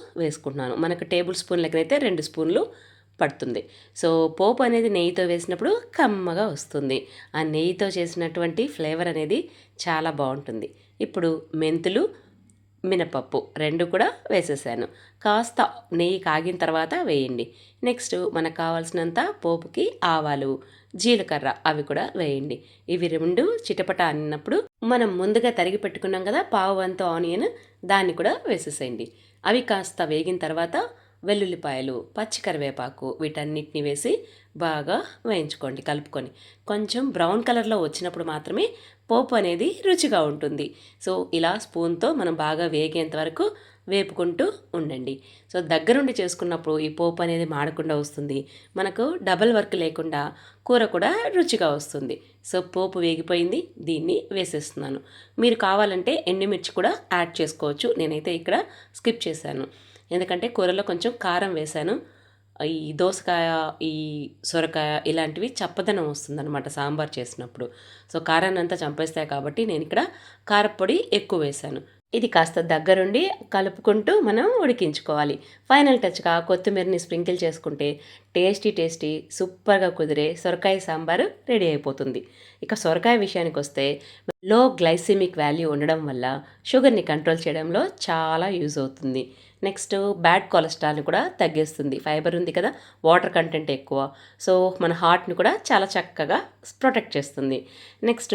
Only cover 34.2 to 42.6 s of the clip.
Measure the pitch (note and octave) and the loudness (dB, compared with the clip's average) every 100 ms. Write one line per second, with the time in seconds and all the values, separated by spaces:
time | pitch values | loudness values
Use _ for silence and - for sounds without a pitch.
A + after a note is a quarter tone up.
34.2 | - - _ - E3 D3+ C#3+ A3 G#4 - | -4 -20 _ -6 -4 -2 -2 -4 -4 -8
35.2 | A#3+ F#3+ D3+ - C3+ C#3 - D3 D3 C#3+ | -4 -2 -2 -6 -8 -6 -6 -6 -6 -8
36.2 | B2 - - - - G#3 G#3+ A#3+ C4+ A3 | -10 -14 -20 -14 -6 -4 -2 -2 -2 0
37.2 | A3+ G#3+ A#3+ A#3+ A3 G#3+ D#3 D3+ F3+ F3 | 2 2 2 0 2 0 0 -4 -6 -6
38.2 | E3+ D3+ - G#3 A4+ - - _ - A#3 | -6 -6 -4 -2 -2 -4 -20 _ 0 2
39.2 | C4 A#3 F#3 E3+ C#4+ - G4 F4 C#4+ G3 | 4 2 2 0 0 0 2 4 4 4
40.2 | D3+ D3 D3 C#3+ C#3+ - - _ - F#3 | 2 0 -4 -4 -6 -10 -20 _ -4 -2
41.2 | F#3 E3 E3 G#3 - E3+ E3+ E3 A#3 D4+ | -2 0 0 0 -6 -4 -2 0 0 0
42.2 | F3 E3 D3+ D#3 | -2 -2 -2 -2